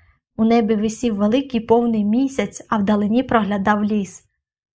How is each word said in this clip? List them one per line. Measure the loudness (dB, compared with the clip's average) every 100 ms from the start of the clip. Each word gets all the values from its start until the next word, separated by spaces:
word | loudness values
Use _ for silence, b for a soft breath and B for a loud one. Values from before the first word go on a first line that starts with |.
| _ _ _ -2
У | 2
небі | 2 2 0
висів | -2 -2 -4 0
великий | 0 0 -2 -4
повний | 2 2 2 0 0
місяць, | 0 0 -2 -6 -8 -4
а | -2
вдалині | 2 0 2 0
проглядав | 2 2 2 0 0 0
ліс. | 0 -2 -4 -10 _ _ _ _ _